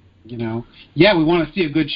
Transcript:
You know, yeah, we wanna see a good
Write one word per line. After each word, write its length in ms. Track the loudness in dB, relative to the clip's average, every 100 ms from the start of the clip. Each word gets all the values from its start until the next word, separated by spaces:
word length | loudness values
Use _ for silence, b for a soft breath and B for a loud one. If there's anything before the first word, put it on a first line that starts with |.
| _ _ -16
You 120 | -8
know, 280 | -6 -6 -10 B B
yeah, 220 | 2 4 4
we 80 |
wanna 280 | 2 2 0
see 120 | -2 -2
a 40 |
good 200 | -2 -4